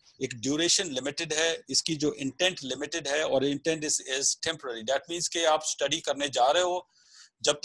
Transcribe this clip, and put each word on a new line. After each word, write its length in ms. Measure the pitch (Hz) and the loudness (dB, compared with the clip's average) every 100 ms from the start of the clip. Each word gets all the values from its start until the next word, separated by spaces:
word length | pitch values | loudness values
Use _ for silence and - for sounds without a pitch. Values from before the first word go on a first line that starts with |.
| _ - | _ -8
एक 120 | 131 | -8
duration 540 | 120 123 151 170 - 180 | -4 -2 2 4 2 0
limited 440 | 127 135 143 165 | -4 -4 -4 -2
है, 320 | 156 165 165 - | 0 0 0 -2
इसकी 240 | 131 - | 0 0
जो 180 | 156 147 | 0 0
intent 480 | 143 135 - 185 180 | 0 -4 0 0 0
limited 440 | 135 131 151 170 139 | -6 -6 -4 -4 -2
है 160 | 151 | 0
और 200 | 156 131 | 2 2
intent 360 | 139 143 165 160 | 2 0 0 -2
is, 160 | 151 - | 0 -2
is 360 | - 135 135 - | -2 -2 0 0
temporary। 460 | 165 160 135 113 | -4 -4 -6 -6
That 180 | 110 139 - | -2 -2 -2
means 180 | 175 165 | -4 -4
कि 160 | 170 | 0
आप 180 | 165 156 | 4 4
स्टडी 380 | - - 139 156 | 2 -2 0 -2
करने 280 | 151 139 143 | -2 -2 0
जा 220 | 123 127 | 2 4
रहे 120 | 165 | 4
हो, 280 | 180 180 - _ _ - - _ | 2 0 -6 _ _ -20 -20 _
जब 180 | 151 147 | 0 6